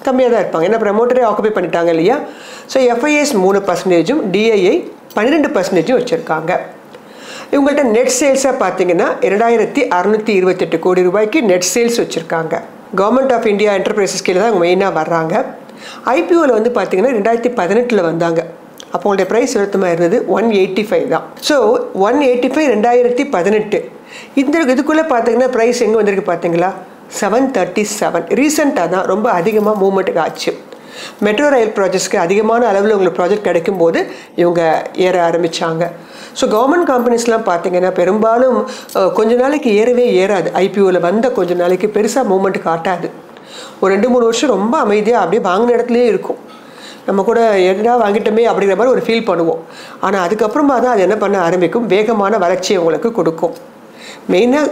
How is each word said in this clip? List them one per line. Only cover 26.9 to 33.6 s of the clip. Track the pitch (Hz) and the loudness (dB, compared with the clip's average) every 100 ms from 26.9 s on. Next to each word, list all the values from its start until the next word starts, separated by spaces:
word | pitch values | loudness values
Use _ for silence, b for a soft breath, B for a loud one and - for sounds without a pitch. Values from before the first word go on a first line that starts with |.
| - - - | -20 -16 -6
செவன் | 202 226 269 | -2 0 0
தேர்ட்டி | 202 180 - 208 - | 0 -2 -2 -4 -2
செவன். | 165 170 - | -2 -2 -2
ரீசென்ட்டா | 214 294 302 285 208 165 | 0 0 2 0 0 -2
தான் | 185 | -2
ரொம்ப | 190 190 233 | -2 0 0
அதிகமா | 180 180 214 208 214 | 0 0 0 0 0
மூவ்மெண்ட் | 196 190 185 170 | 0 0 0 -2
ஆச்சு. | 156 - - - - - B B B B | -2 -4 -6 -6 -12 -20 B B B B
மெட்ரோ | 208 214 294 | -2 2 2
ரயில் | 262 220 | 2 2
ப்ராஜெக்ட்ஸ்க்கு | 214 185 180 - 202 | 0 0 0 -2 -2
அதிகமான | 170 196 220 226 240 | 0 0 2 2 2
அளவுல | 196 202 | 2 2
உங்களுக்கு | 208 175 170 | 2 2 0
ப்ராஜெக்ட் | 175 208 | 0 0
கிடைக்கும் | 202 170 | 0 0